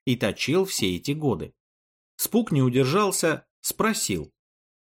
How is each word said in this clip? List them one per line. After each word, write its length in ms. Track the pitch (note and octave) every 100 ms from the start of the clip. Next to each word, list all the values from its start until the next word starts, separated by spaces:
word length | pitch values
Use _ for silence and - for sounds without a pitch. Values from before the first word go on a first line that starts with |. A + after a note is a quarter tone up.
| -
и 100 | A#2+
точил 500 | G#2+ F2 - E3+ F#3+
все 300 | - G2 F2+
эти 160 | -
годы. 420 | D3 D3+ F2+ D2+ _ _ _ _ _ _ -
Спук 360 | - A3 A3+
не 100 | D3
удержался, 840 | B2+ B2 C3 F3+ G#3 F3 E3 C#3+ _ _
спросил: 760 | - - G#3 G#3+ - F2+ D2 _ _ _ _ _